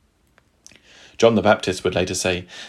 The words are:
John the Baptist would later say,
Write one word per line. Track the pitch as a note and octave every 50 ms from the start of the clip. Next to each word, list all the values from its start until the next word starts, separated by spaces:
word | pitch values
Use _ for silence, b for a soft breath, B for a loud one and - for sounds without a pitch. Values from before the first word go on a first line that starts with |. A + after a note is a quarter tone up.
| _ _ _ _ _ _ _ _ _ _ _ _ _ - B B B B B B B B B
John | - A2+ A#2 A#2
the | G2+
Baptist | F#2 G#2 G#2+ - - G2+ F2+ - -
would | - E2
later | F2 F2+ - F2+
say, | - - F#2+ F2+ F2 F2+ B B B B